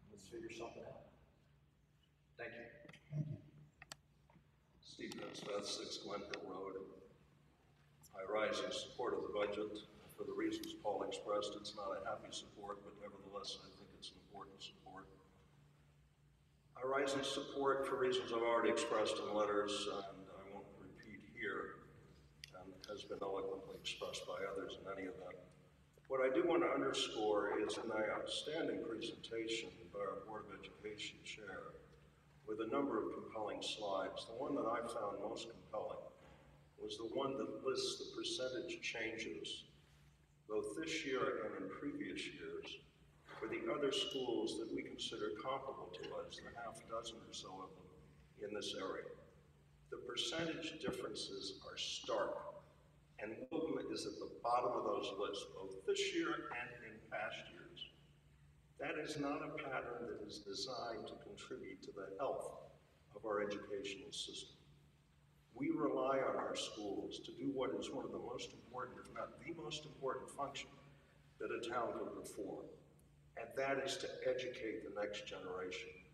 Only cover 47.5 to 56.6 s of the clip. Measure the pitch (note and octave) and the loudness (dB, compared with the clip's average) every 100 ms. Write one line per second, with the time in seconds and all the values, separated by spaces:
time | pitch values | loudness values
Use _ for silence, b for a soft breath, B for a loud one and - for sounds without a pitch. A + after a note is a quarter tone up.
47.5 | F#2 F2+ - - - - - - - G#2+ | -8 -8 -10 -16 -16 -18 -20 -20 -8 -4
48.5 | G#2 - - - - - - - - - | -2 0 0 0 0 -4 -10 -14 -20 -20
49.5 | - - - - - - - - E3 E3 | -20 -20 -20 -10 -8 -4 0 2 4 2
50.5 | D3+ - - - - - - - - - | 2 -2 -2 0 0 -2 -2 -4 -4 -4
51.5 | - - - - - - - - - D5 | -6 -8 -4 -2 -2 2 4 4 2 -4
52.5 | - - - - - - - G#2+ A2 - | -10 -14 -20 -20 -20 -20 -6 -4 -4 0
53.5 | G2 - - - - - - - - - | 0 2 0 0 -2 -2 -4 -8 -2 6
54.5 | A#2+ - A#2 G#2+ G2+ G2+ F#2+ G2+ - - | 6 6 4 4 2 2 0 0 0 -6
55.5 | - F#2+ - - G4 G4 E4+ E4 E4 - | -8 -8 -4 2 4 4 4 2 2 -2
56.5 | - | -4